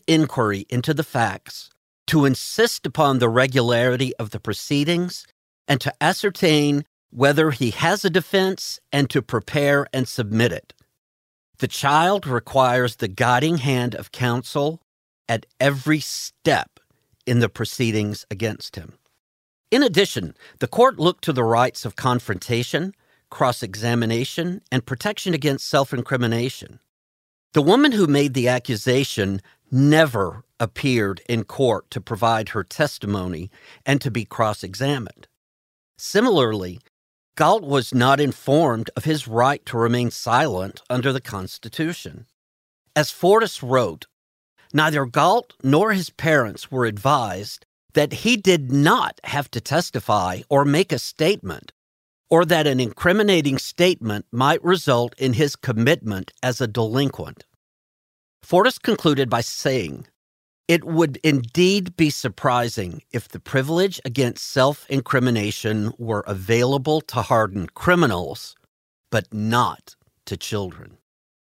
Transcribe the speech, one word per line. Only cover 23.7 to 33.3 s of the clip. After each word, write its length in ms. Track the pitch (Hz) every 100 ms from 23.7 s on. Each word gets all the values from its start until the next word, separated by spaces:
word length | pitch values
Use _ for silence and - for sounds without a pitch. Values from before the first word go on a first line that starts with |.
| 104 117 117 113 113 139 - 170 190 -
and 140 | 160 -
protection 480 | - 208 214 190
against 340 | 156 143 135 -
self-incrimination. 1120 | 147 139 123 - 131 120 117 127 - - 110 _ _ _ _ _ _ _
The 100 | 151
woman 300 | 147 233 302
who 120 | 214 160
made 300 | 143 143 131
the 120 | 120
accusation 920 | 127 - 110 131 127 139 - 98 98 - _ _
never 720 | 127 143 156 156 113 90 98 - -
appeared 640 | 117 - 139 123 98 92 -
in 160 | 117
court 460 | 104 - 131 98 -
to 100 | 101
provide 500 | - 107 113 113 104
her 140 | 107
testimony 840 | 90 - 147 - 101 101 90